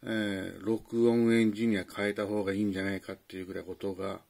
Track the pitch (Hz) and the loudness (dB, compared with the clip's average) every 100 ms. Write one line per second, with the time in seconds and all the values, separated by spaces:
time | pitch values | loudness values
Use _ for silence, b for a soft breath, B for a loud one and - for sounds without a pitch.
0 | - 110 104 98 92 90 104 113 - 117 | -4 -2 -2 -4 -6 -8 -4 -4 -2 2
1 | 117 117 113 113 113 104 117 104 90 - | 4 6 4 6 4 2 2 2 -2 -2
2 | 104 101 101 104 98 98 104 95 98 95 | -2 0 -2 0 0 0 0 0 -2 -4
3 | - 95 _ 95 92 90 85 90 101 92 | -6 -12 _ -12 -8 -8 -10 -8 -6 -4
4 | 98 92 _ | -6 -8 _